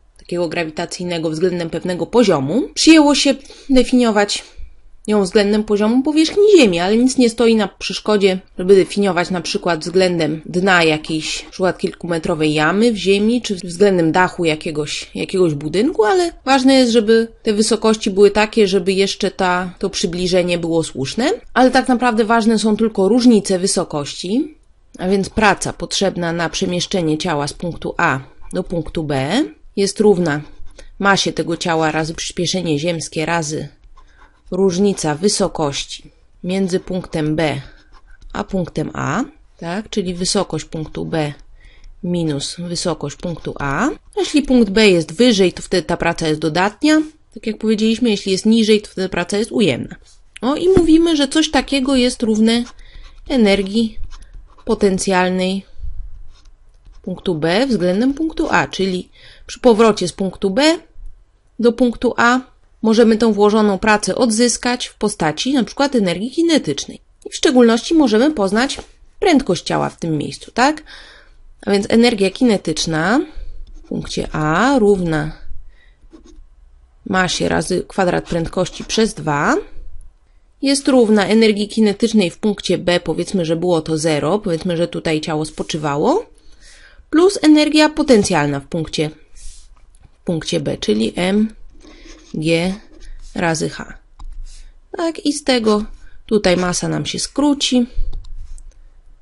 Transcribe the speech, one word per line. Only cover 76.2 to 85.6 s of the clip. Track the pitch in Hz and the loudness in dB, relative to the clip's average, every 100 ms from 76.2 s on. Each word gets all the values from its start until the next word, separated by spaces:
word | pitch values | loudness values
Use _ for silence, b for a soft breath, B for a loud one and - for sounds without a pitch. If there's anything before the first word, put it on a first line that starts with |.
| - - - - - - _ _ - | -20 -20 -20 -20 -20 -20 _ _ -4
masie | 190 180 - 175 | -2 0 -2 -2
razy | 170 160 180 - | -2 -2 -4 -4
kwadrat | - 180 165 156 | -2 0 0 -2
prędkości | 170 165 - 180 - | -6 -4 -4 -4 -6
przez | - - 220 | -6 0 0
dwa | 185 151 143 175 339 - - - - - _ _ _ _ - | -2 -4 -2 0 -2 -4 -12 -12 -12 -14 _ _ _ _ -4
jest | 269 277 277 | 0 0 2
równa | 262 220 214 180 | 4 4 4 4
energii | 220 220 202 208 | 4 4 2 -2
kinetycznej | - 214 202 226 214 175 | 0 0 2 0 2 0
w | - | -2
punkcie | 214 196 - 165 | -4 -4 -2 -2
B, | 175 175 | 0 -2
powiedzmy, | 175 160 170 190 | -2 -6 -4 -4
że | 160 165 | -2 -2
było | 180 165 | 0 0
to | 160 160 | 0 -2
zero, | 160 151 143 202 | 0 0 0 -2
powiedzmy, | 208 165 185 165 | -2 -4 -2 -2
że | 170 | -2
tutaj | 165 170 156 | -4 -4 -4
ciało | 156 151 | -2 -6
spoczywało, | 156 - | -6 -8